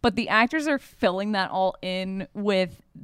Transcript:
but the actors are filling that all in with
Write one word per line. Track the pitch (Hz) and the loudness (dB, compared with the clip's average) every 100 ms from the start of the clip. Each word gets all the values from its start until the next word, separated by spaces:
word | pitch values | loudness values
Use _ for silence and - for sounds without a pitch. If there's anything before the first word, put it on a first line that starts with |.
but | 240 196 | -2 0
the | - | 0
actors | 214 240 320 302 | 2 2 0 0
are | 277 | -2
filling | - - 196 185 208 | -4 0 0 0 -2
that | 202 185 | -2 0
all | 185 190 - | 0 0 -2
in | 185 185 185 190 - | -6 -4 -4 -6 -8
with | 202 202 190 180 - _ - | -4 0 2 0 -4 _ -14